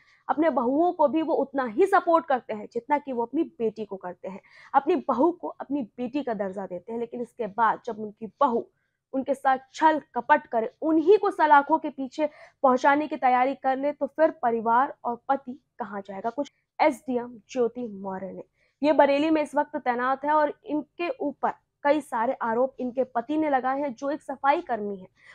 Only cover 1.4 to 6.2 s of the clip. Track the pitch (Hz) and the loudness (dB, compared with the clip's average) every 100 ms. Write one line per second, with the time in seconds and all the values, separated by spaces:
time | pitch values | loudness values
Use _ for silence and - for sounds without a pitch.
1.4 | 277 277 247 214 392 381 349 330 - 254 | -2 -4 -4 0 2 2 4 2 2 -2
2.4 | - 214 208 233 - 294 277 240 233 302 | -4 -10 -8 -8 -2 -2 -2 -6 -4 -4
3.4 | 262 - 220 220 214 190 180 - 190 190 | -4 -4 -4 -4 -10 -10 -12 -12 -12 -14
4.4 | - - - 269 294 330 254 240 330 349 | -18 -20 -2 0 2 0 0 2 0 0
5.4 | - - - 285 208 - 247 285 | -8 -12 -8 -8 -8 -10 -6 -6